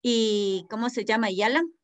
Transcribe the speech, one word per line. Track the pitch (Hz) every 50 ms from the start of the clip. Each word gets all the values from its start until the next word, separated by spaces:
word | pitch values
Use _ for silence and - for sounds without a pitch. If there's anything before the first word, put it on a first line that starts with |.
¿Y | - 247 233 226 220 220 208 208 202 196 190 185 170 -
cómo | 220 220 233 247
se | 247 240 214
llama? | 226 220 226 226 208
¿Y | 185 185
Alan? | 202 226 262 320 339 330 - _